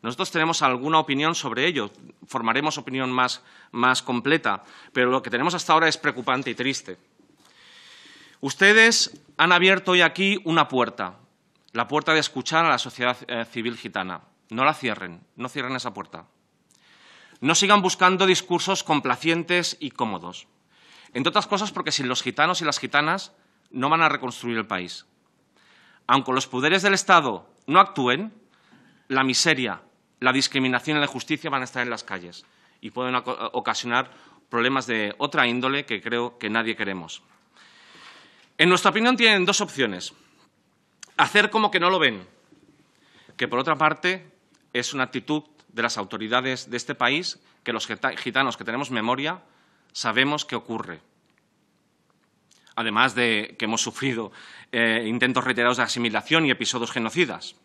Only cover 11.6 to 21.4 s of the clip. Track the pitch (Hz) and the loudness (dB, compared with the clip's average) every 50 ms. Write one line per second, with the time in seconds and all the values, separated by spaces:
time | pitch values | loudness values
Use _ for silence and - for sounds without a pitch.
11.6 | _ _ - 113 123 - 139 151 139 165 156 156 143 - - 131 120 - 160 160 | _ _ -6 -6 -4 0 -2 0 2 2 2 2 2 0 -6 -8 -6 0 0 2
12.6 | 165 160 135 120 - 127 - - 123 123 123 - 123 - 120 117 113 - - 117 | 4 4 2 0 -2 -8 -6 -2 -2 -2 -2 -2 -8 -8 -6 -6 -6 -6 -8 -6
13.6 | 110 113 117 - - 104 90 101 92 92 87 80 _ _ _ _ _ _ 110 117 | -6 -6 -6 -8 -12 -8 -6 -6 -6 -6 -8 -12 _ _ _ _ _ _ -2 2
14.6 | 131 147 151 - 135 117 104 - 95 87 85 90 _ _ _ - 123 127 - 147 | 2 2 2 0 -4 -4 -4 -4 -8 -14 -14 -16 _ _ _ -12 -12 -10 -8 -8
15.6 | 123 127 131 127 123 123 98 101 92 _ - 82 82 _ _ _ _ _ _ _ | -6 -6 -6 -6 -8 -8 -10 -10 -12 _ -14 -20 -20 _ _ _ _ _ _ _
16.6 | _ _ _ _ _ _ _ _ _ - - - - _ - _ 120 147 170 - | _ _ _ _ _ _ _ _ _ -20 -20 -20 -20 _ -16 _ 0 0 2 2
17.6 | 202 190 208 208 185 185 - - 185 180 190 180 196 190 180 - - - 175 170 | 4 4 4 4 4 0 2 4 4 4 6 4 4 4 4 2 0 -2 -2 -2
18.6 | - 185 190 175 - - 151 143 - 135 123 - - 160 165 170 156 - 175 175 | 0 -2 -2 -4 0 -2 -2 0 0 -2 -4 0 0 -2 0 0 0 0 0 0
19.6 | 170 - - _ 156 135 _ - 127 110 98 85 85 87 90 - - _ _ _ | 0 -2 -6 _ -12 -12 _ -4 -4 -4 -4 -8 -10 -12 -16 -16 -20 _ _ _
20.6 | _ _ _ _ _ _ - - - - _ 123 135 170 - 208 | _ _ _ _ _ _ -20 -20 -20 -10 _ -2 -2 0 0 0